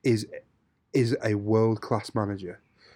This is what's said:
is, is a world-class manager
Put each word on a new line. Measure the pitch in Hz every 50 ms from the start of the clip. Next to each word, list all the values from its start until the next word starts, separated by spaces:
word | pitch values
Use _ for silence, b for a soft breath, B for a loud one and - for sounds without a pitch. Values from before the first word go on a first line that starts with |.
| -
is, | 131 113 107 - - 76 73 _ _ _ _ _ _ _ _ _ _ -
is | 135 120 113 - - -
a | 110 104
world-class | 101 101 107 110 110 113 113 110 - - - 120 104 - - -
manager | 110 104 101 101 95 92 87 90 - _ b b b b b b